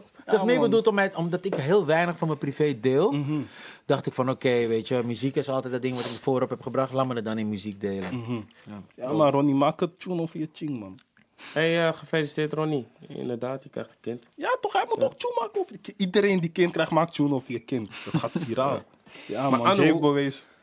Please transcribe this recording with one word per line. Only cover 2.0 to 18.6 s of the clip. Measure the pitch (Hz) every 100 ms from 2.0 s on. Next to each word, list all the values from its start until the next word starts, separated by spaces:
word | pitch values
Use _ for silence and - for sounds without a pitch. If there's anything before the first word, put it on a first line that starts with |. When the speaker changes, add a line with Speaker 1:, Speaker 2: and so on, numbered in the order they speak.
| 175 165
Speaker 1:
van | 165
mijn | 147
privé | 147 135 151 120
deel, | 131 135 208
Speaker 2:
Mhm. | 147 143 151 107 - - - -
Speaker 1:
dacht | 135 135
ik |
van, | - 131
"Oké, | 123 131 120 117
weet | 113 98
je, | 127
muziek | 117 113 135 143
is | 135
altijd | 131 127
dat | 123
ding | 127 123
wat |
ik | 120 117
voorop | 139 127 127
heb | 123
gebracht, | 127 123 131
laat | 131 131
me |
het | 117
dan | 107 110
in | 107
muziek | 101 104 98
delen." | 101 98 92 123
Speaker 2:
Mhm. | 117 117 101 -
Speaker 1:
Ja. | - 104 92
Speaker 2:
Ja, | - 131
maar | 156 143
Ronnie, | 139 143
maak | 139 143 156
een | 170 -
tune | 185 175
over | 165 165
je | 156
ching, | - 151 123
man. | 95 95 _ _ _ - -
Speaker 3:
Hey, | 147 165 170 165
eh, |
gefeliciteerd, | 160 151 160 147 - 156
Ronnie. | 156 156 143 113 _ -
Inderdaad, | 143 127 117 123 131
je | -
krijgt | 113 113
een | _
kind. | 113 120 _
Speaker 2:
Ja, | - 392 523
toch, | 403
hij | 392 453
moet | 440
Speaker 3:
Ja. |
Speaker 2:
ook | 539 -
tune | 480 480
maken | 427 403
over | 359
je | -
kind. | - -
Iedereen | 185 202 202 185
die | 165
kind | 185 175
krijgt, | 165 156
maakt | 160 160
tune | - 143
over | 135 -
je | 117
kind. | - 127 104 - -
Dat | 156
gaat | 117 175
viraal. | 135 110